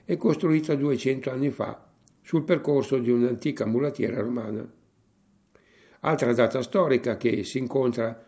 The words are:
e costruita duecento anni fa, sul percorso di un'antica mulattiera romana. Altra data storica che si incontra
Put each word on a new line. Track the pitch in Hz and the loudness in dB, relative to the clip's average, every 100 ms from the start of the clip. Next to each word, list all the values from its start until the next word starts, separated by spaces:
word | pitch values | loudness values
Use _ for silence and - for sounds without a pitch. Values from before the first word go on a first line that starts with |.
e | - 175 | -6 0
costruita | 220 151 170 156 156 | 2 2 2 2 2
duecento | 143 143 123 131 135 131 | 0 0 0 0 -2 -4
anni | 131 139 | -2 -2
fa, | - - - - _ _ _ | -2 -6 -8 -18 _ _ _
sul | - 160 | -2 -2
percorso | 151 160 151 139 120 135 | 2 0 2 0 2 0
di | 120 | 2
un'antica | 120 123 117 151 - 110 | 2 2 0 -4 -2 -2
mulattiera | 117 143 139 107 - | 0 0 -2 -4 -2
romana. | 113 120 110 107 98 - _ _ _ _ _ _ _ _ _ _ _ _ | -4 -4 -6 -8 -10 -18 _ _ _ _ _ _ _ _ _ _ _ _
Altra | 151 151 120 | -2 0 2
data | 120 113 131 | 4 2 2
storica | 123 196 160 127 123 107 | 0 2 2 2 0 0
che | 117 104 | 0 0
si | 98 131 | -2 -4
incontra | 123 135 127 117 113 - | -2 0 0 0 -4 -6